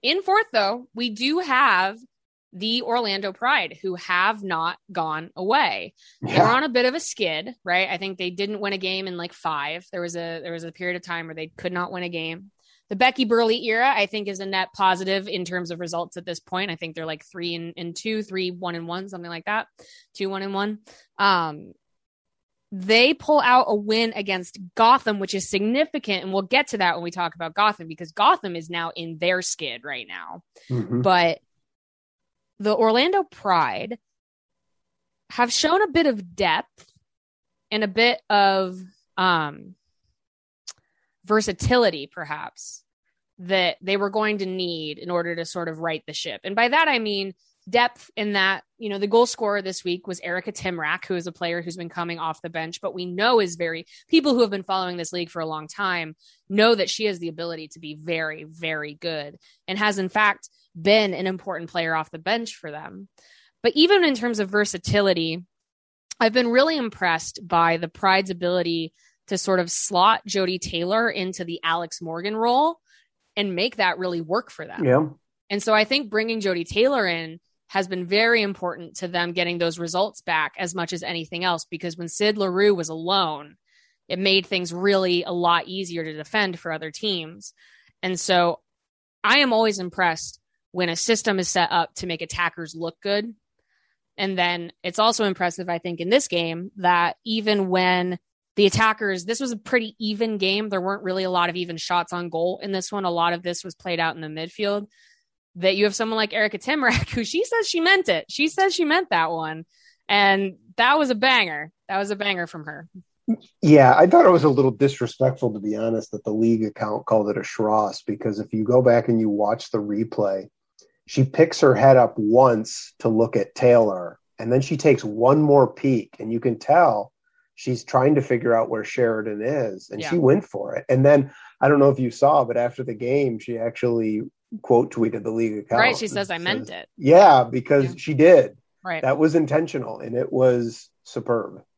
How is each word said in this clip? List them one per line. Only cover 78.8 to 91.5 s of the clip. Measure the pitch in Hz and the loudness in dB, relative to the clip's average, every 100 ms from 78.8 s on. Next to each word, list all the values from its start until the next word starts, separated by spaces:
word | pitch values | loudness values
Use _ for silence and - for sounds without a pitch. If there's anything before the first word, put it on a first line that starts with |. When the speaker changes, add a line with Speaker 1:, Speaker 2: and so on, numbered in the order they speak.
| 170 - | -14 -12
Speaker 1:
to | 180 | -6
them | 175 175 | -4 -4
getting | 175 170 175 | -2 -2 -2
those | 170 165 | -4 -4
results | 170 180 202 - | -6 -2 -2 -4
back | - 156 147 - | -4 -2 -2 -6
as | 180 | -8
much | 175 170 | -6 -6
as | 175 | -6
anything | 131 170 160 170 | -8 -10 -10 -6
else, | 185 165 | -4 -4
because | - 160 175 165 | -6 -10 -10 -10
when | 170 | -12
Sid | - 208 208 | -2 -2 0
LaRue | 196 180 208 | -2 2 2
was | 190 160 | 2 -4
alone, | 160 165 196 170 151 147 175 _ _ _ _ _ | -8 -2 -2 -2 -6 -14 _ _ _ _ _ _
it | 185 | -2
made | 196 190 | 2 2
things | 185 190 180 | 0 -6 -4
really | 170 196 196 185 175 | -2 0 2 2 -2
a | - | -2
lot | 175 175 170 - | -2 2 0 -2
easier | 185 180 170 | -10 -8 -8
to | 160 | -8
defend | 151 151 214 196 175 | -10 -6 -2 -2 -4
for | 170 | -10
other | 156 156 | -10 -10
teams. | - 214 180 160 185 - _ _ _ _ _ | -8 -6 -6 -8 -16 -20 _ _ _ _ _
And | 185 180 | -6 -6
so | - 180 175 170 _ _ _ _ _ _ | 2 2 2 -2 _ _ _ _ _ _
I | 208 262 | 2 4
am | 269 | 4
always | 220 226 196 | 4 2 0
impressed | 180 180 180 160 - - _ _ _ | -6 0 0 0 -8 -16 _ _ _
when | 180 175 | -2 -2
a | 165 | -2
system | - 226 - 190 | 0 0 2 0
is | |
set | 175 | 0